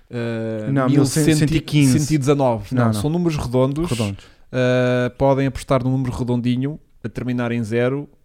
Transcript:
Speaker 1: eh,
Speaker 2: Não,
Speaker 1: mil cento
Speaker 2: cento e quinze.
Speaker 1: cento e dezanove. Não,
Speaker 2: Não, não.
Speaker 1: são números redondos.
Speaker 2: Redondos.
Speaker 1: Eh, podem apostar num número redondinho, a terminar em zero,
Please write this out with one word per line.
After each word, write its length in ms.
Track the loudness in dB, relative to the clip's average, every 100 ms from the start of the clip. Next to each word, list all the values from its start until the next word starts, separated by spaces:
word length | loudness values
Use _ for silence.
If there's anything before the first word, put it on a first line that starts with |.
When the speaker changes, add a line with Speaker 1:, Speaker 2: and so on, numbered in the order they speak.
| -14
Speaker 1:
eh, 580 | -8 -6 -6 -6 -6 -2
Speaker 2:
Não, 180 | 0 2
Speaker 1:
mil 160 | 4 2
cento 320 | 2 2 2
Speaker 2:
cento 160 | 2
e 60 | 0
quinze. 380 | 0 4 4 4
Speaker 1:
cento 120 | 2
e 60 | 0
dezanove. 560 | 2 2 2 0 -2
Não, 120 | 0 0
Speaker 2:
Não, 60 |
não. 80 | 0
Speaker 1:
são 80 | -2
números 260 | 0 0 -2
redondos. 520 | -2 2 2 0 -2
Speaker 2:
Redondos. 340 | -2 -2 -6 -12 -20 -8
Speaker 1:
Eh, 560 | -2 0 2 0 0 -2 0
podem 300 | 2 2 0
apostar 360 | -4 -2 0
num 80 | 2
número 220 | 0 -2 -4
redondinho, 640 | -2 -2 0 -2 -2 -6 _ _
a 60 | -12
terminar 420 | -8 -6 -4 -2
em 100 | -4
zero, 460 | -2 0 0 -2 -8 _